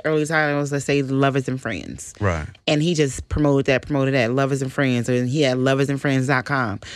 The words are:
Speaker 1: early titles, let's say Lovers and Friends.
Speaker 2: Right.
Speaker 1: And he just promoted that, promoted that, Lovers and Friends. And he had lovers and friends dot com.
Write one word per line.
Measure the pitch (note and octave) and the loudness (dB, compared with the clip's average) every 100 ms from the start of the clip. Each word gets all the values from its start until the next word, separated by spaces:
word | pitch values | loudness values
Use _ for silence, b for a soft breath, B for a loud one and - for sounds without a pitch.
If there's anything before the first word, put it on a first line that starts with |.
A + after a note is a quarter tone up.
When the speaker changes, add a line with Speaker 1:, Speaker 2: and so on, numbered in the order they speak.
Speaker 1:
early | D#3 D#3 D3+ | -2 0 0
titles, | D#3+ D3+ C#3+ C#3+ | 0 2 0 -2
let's | C#3+ | -2
say | C3+ C#3+ | 0 0
Lovers | C3+ C3+ C#3 C3+ C3 | 0 2 2 2 -2
and | C3 | -4
Friends. | A2+ F2+ G1+ - - - | -6 -8 -8 -12 -14 -4
Speaker 2:
Right. | G2+ E2 D2+ - - | -2 0 -4 -8 -2
Speaker 1:
And | D3+ | 0
he | E3 | 2
just | D#3 C#3+ C3 - | 2 0 -2 -6
promoted | D#3 D3 C#3 C#3 | 0 2 2 2
that, | C3 | 0
promoted | - C#3+ C3+ | 0 0 2
that, | C3+ A2+ | 2 2
Lovers | C3 C3+ C#3 | 0 0 -2
and | C3 | -4
Friends. | C#3 C3+ B2 A2+ | -2 0 0 0
And | B2 B2 | 0 0
he | D3 | 2
had | C#3 B2+ | 2 2
lovers | C3 C3+ C#3 | 2 2 2
and | C#3 | 0
friends | C#3+ C3+ B2+ | 0 0 2
dot | C3 | 0
com. | A#2+ C#3 A#2 G2+ B | 0 -2 -2 -4 B